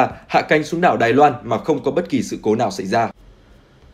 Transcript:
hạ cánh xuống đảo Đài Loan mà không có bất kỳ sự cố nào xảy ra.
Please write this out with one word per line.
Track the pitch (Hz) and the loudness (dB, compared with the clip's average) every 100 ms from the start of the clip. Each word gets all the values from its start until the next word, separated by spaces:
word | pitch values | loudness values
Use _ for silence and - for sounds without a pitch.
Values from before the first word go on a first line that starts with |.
| 156 - - | 6 0 -2
hạ | 160 | -2
cánh | - 156 | 2 0
xuống | 151 170 | 0 0
đảo | 175 - | 0 2
Đài | 120 | 2
Loan | 131 147 127 | 4 4 2
mà | 113 110 | -4 -4
không | - 143 | -2 -2
có | 139 | -2
bất | 147 190 | -4 -2
kỳ | 127 | -4
sự | 95 90 | -4 -4
cố | 110 110 | -2 0
nào | 110 | -2
xảy | 95 95 | -4 -4
ra. | 117 107 - - - _ - _ _ - | -2 -2 -6 -20 -20 _ -20 _ _ -20